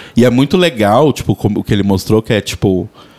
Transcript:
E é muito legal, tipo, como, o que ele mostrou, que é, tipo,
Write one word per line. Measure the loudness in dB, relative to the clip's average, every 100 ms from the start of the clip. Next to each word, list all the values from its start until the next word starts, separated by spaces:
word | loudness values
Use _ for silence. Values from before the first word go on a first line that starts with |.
| -6 2
E |
é | 2
muito | 2 0 2
legal, | 0 0 2 2 2
tipo, | 0 -4 -2
como, | -2 -4
o |
que | -2
ele | -2
mostrou, | 0 -2 0 0
que | 0
é, | -4
tipo, | -4 -4 -2 -2 -4 -14 -20